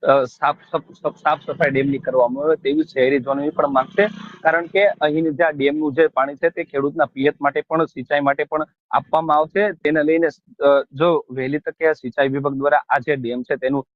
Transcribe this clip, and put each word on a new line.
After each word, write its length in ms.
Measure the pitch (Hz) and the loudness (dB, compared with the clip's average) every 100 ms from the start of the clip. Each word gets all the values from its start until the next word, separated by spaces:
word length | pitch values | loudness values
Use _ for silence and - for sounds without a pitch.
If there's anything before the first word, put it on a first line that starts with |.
અ, 200 | 147 139 | 4 2
સાફ, 320 | 123 - 143 151 _ | 2 -2 -4 -4 _
સફ-, 200 | 165 - - | -8 -8 -8
સફ-, 140 | 156 - | -8 -4
સાફ 240 | - 156 - | -2 -2 -4
સફાઈ 240 | 139 151 | -2 0
ડેમની 280 | 135 139 139 | 0 0 -2
કરવામાં 460 | - 127 120 131 | -2 2 2 0
આવે 120 | 147 160 | -2 0
તેવી 260 | 135 147 | 0 -2
શહેરીજનોની 680 | 156 135 127 139 127 139 143 | -2 0 2 2 0 -4 -4
પણ 160 | 156 147 | -2 0
માંગ 220 | 135 131 | 0 -2
છે, 180 | - 208 214 - - | 0 0 0 -18 -4
કારણ 240 | 160 160 170 | 0 0 0
કે 200 | 185 202 | 2 2
અહીંની 440 | - 151 151 165 | 2 0 0 -2
જે 140 | 139 | 0
આ 60 | 165 | 0
ડેમનું 420 | 151 139 151 156 | 2 0 0 -2
જે 140 | 135 160 | 2 2
પાણી 280 | - 135 | 2 -2
છે 140 | 143 170 | -2 -4
તે 160 | 170 | -4
ખેડૂતના 400 | 165 143 143 160 | -8 -4 -4 -2
પિયત 300 | 143 - 139 147 | -2 0 -2 0
માટે 200 | 143 143 | -2 -2
પણ, 240 | - 160 | -4 -2
સિંચાઈ 360 | 156 - 123 143 | -2 -6 -4 0
માટે 240 | 143 139 | 0 -2
પણ 220 | 151 156 156 _ _ | -2 -4 -6 _ _
આપવામાં 460 | 131 143 160 160 151 | -4 0 -2 2 0
આવશે. 360 | 156 196 208 | 0 0 -2
તેને 300 | 170 147 156 | -2 -2 0
લઈને, 240 | 151 165 165 - _ 127 | 2 2 2 -2 _ -2
અ, 180 | 143 139 139 | 2 4 0
જો 320 | 135 165 160 - | -2 0 0 -2
વહેલી 280 | 127 131 147 | -6 -4 -4
તકે 300 | 151 - 160 | -6 -2 -2
આ 40 | |
સિંચાઈ 360 | 156 127 113 139 | -2 -6 -2 0
વિભાગ 260 | 139 139 | 0 -4
દ્વારા 300 | 139 143 143 - | -2 0 0 0
આ 100 | 135 | -2
જે 180 | 127 143 | 0 -4
ડેમ 260 | 117 123 | -4 -8
છે 140 | 127 139 | -6 -4
તેનું 300 | 131 139 - | -2 -2 -4